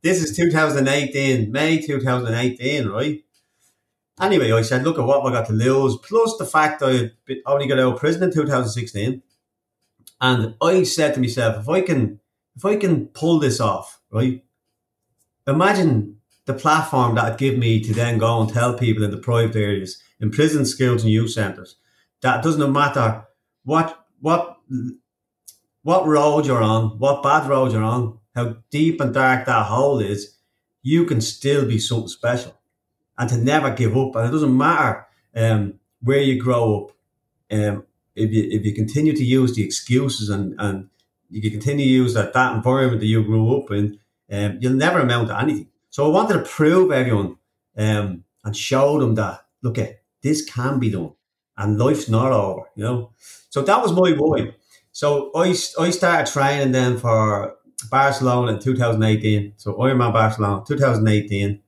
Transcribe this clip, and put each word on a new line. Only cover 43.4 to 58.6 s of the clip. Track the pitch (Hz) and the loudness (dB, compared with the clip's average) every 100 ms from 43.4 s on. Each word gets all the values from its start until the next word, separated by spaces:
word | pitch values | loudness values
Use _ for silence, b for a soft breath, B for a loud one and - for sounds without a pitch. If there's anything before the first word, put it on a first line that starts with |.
| 113 135 | 2 0
up | - | -2
in, | 101 104 - _ _ _ | -2 -2 -4 _ _ _
um, | 101 104 101 | -4 -4 -2
you'll | 127 | 0
never | 131 160 175 | 2 2 2
amount | 127 120 113 | 0 0 -2
to | 101 | -2
anything. | 139 151 - _ _ | -2 -2 -8 _ _
So | - 147 | -2 2
I | |
wanted | 180 220 | 2 2
to | 165 | -2
prove | - - 156 180 185 | -2 0 4 6 4
everyone, | 139 123 107 95 - _ _ _ - | 2 2 0 -2 -12 _ _ _ -2
um, | 107 107 101 87 _ _ | 0 0 -2 -8 _ _
and | 113 104 | -10 -8
show | - 131 143 151 | -2 2 2 2
them | 127 110 | 2 0
that, | 98 - _ _ | -2 -6 _ _
look, | 127 113 | -6 -4
eh, | 92 - _ _ | -6 -8 _ _
this | 135 151 | -2 -2
can | - 120 127 135 | -2 -4 -2 0
be | 113 | 0
done | 92 80 _ _ _ _ - | -2 -8 _ _ _ _ -6
and | 101 107 | -2 2
life's | 127 156 - | 2 0 0
not | 113 131 | 0 2
over, | 117 98 90 - - | 2 0 -6 -12 -8
you | |
know? | 110 123 113 B B B B | -4 -4 -6 B B B B
So | 143 | -4
that | 135 220 | 0 2
was | 233 | 2
my | 170 180 | 2 2
why. | 147 156 135 110 - b b b | 2 2 0 -4 -10 b b b
So | - 147 143 139 | -4 -2 0 -2
I | 160 180 | 0 0
s-, | - - - | 0 -4 -2
I | 170 | -2
started | 170 180 165 139 | 0 2 2 0
training | 147 139 143 135 | 0 0 2 0
then | 127 127 120 | 2 0 0
for | 120 113 107 101 98 - _ - 113 | 0 2 2 0 -6 -12 _ -18 -4
Barcelona | 135 139 135 131 123 123 | 2 2 2 0 2 0
in | |
two | 104 | -2